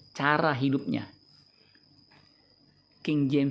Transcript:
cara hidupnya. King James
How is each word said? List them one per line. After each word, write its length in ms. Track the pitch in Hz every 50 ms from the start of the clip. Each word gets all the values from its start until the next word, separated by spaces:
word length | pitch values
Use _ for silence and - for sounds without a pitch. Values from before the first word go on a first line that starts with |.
| - - -
cara 400 | - 139 143 151 156 165 160 139
hidupnya. 560 | 123 135 139 135 135 - - 71 107 104 - - _ _ _ _ _ _ _ _ _ _ _ _ _ _ _ _ _ _ _ - - _ _ _ _ _ _ _ _ _ _ _ _ _ _ _ _ -
King 240 | - 151 147 143
James 240 | 131 143 143 139 139